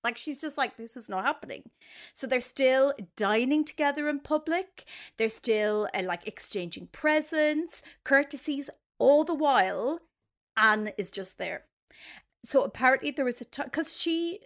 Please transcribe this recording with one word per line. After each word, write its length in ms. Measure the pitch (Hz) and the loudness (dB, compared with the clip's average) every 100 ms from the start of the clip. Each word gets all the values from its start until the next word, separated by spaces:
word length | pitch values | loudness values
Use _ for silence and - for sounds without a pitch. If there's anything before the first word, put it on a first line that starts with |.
Like, 120 | 233 233 | -6 -4
she's 240 | 311 262 | -8 -8
just 160 | 311 - | -6 -2
like, 200 | 240 - | -4 -4
"This 200 | 226 247 | -16 -14
is 120 | 208 | -6
not 160 | 190 | -2
happening." 380 | 233 311 - - - _ - - - | -2 -2 -6 -14 -16 _ -20 -20 -18
So 140 | - 240 | -10 -2
they're 120 | 254 | -2
still 520 | - - 262 269 277 277 190 - | -2 2 4 6 4 0 -10 -2
dining 480 | 202 220 254 302 | 0 2 2 2
together 440 | 302 - 285 285 294 | 0 0 0 0 -2
in 120 | 285 | -4
public. 640 | - 302 311 349 370 - - - - - | 0 -2 0 -2 -4 -14 -20 -20 -14 -4
They're 100 | 220 | -4
still, 600 | - 233 214 208 214 214 | -2 0 2 2 0 -2
uh, 100 | 196 | -2
like, 200 | 185 175 - | -4 -6 -8
exchanging 580 | - - 196 175 185 - | -12 -8 -6 -6 -10 -14
presents, 920 | - 302 302 302 311 302 302 339 - - - | -4 0 2 2 2 2 2 -2 -8 -14 -14
courtesies. 680 | - 277 285 277 - 277 277 - _ - | 2 2 2 -4 -6 -6 -8 -14 _ 2
All 240 | 240 294 | 6 6
the 100 | 320 | 4
while, 640 | 294 294 247 185 175 240 330 - _ _ _ _ - | 2 4 4 4 0 -4 -4 -10 _ _ _ _ 2
Anne 340 | 220 214 214 - | 4 4 0 -4
is 140 | 180 | -6
just 260 | 196 185 - | -8 -10 -8
there. 260 | 170 165 - _ _ - - - _ _ | -8 -8 -12 _ _ -20 -20 -20 _ _
So 180 | - 277 | 0 2
apparently 480 | - - 254 269 294 | 2 2 2 2 0
there 140 | 277 | -2
was 160 | 254 240 | -2 -4
a 40 | |
ti-, 240 | - - - | -8 -10 -6
'cause 240 | 311 320 - | -4 -4 -4
she, 400 | 339 330 339 370 | -4 -2 -4 -8